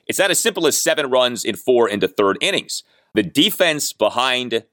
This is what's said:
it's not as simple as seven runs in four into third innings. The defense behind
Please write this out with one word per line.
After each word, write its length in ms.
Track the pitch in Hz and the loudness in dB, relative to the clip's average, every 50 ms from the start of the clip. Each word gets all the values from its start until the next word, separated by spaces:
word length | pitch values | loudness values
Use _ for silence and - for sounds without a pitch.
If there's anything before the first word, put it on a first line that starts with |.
| _ | _
it's 120 | - - - | -8 -2 0
not 120 | 185 196 | 0 0
as 80 | 170 - | 0 0
simple 280 | - 226 196 190 165 | 0 -2 -2 0 0
as 140 | 143 123 - | 0 0 0
seven 280 | - - - 156 147 131 | 0 0 0 0 -2 0
runs 340 | 127 127 123 123 120 104 - | 2 2 2 0 -2 -4 -4
in 140 | 110 110 | -6 -6
four 320 | - - - 127 120 117 101 | -4 0 2 4 4 4 2
into 180 | 104 104 92 | 2 0 -2
third 300 | 92 - - 104 98 98 90 | -2 0 2 2 2 2 0
innings. 440 | - - 101 131 - - - - - _ _ _ _ _ _ | 0 0 -2 -2 -4 -6 -10 -12 -12 _ _ _ _ _ _
The 100 | 107 101 | -2 -2
defense 680 | 82 - 135 170 208 - - 190 165 151 147 - - | 0 0 0 0 0 2 0 0 0 0 -2 -4 -6
behind 720 | - - 107 101 95 120 127 131 127 123 127 120 113 110 - _ | -2 0 -2 0 0 0 0 0 0 -2 -4 -4 -4 -6 -6 _